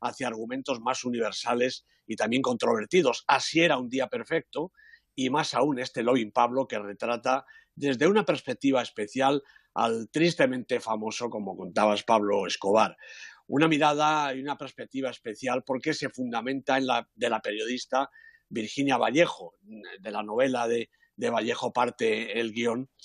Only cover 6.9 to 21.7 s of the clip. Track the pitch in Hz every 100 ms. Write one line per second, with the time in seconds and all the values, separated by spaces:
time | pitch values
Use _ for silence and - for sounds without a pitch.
6.9 | 101 117 117 131 131 - - _ - 143
7.9 | 123 156 208 185 147 - 120 139 131 117
8.9 | - 104 127 135 143 - _ _ - 117
9.9 | 113 110 151 170 165 139 127 113 120 113
10.9 | 110 110 - 117 107 98 92 92 107 107
11.9 | 104 - 113 104 101 92 - 95 107 101
12.9 | - - - - - - 131 160 151 151
13.9 | 147 151 156 143 131 139 143 135 - 113
14.9 | 135 131 117 117 104 127 123 - 131 156
15.9 | 151 139 - 127 117 117 135 123 135 131
16.9 | 120 117 - 117 113 110 107 110 123 -
17.9 | 131 135 - - _ _ 113 110 - 139
18.9 | 123 113 135 165 - 85 - 104 110 92
19.9 | 92 98 104 104 110 135 127 117 117 -
20.9 | _ _ - 117 117 113 117 120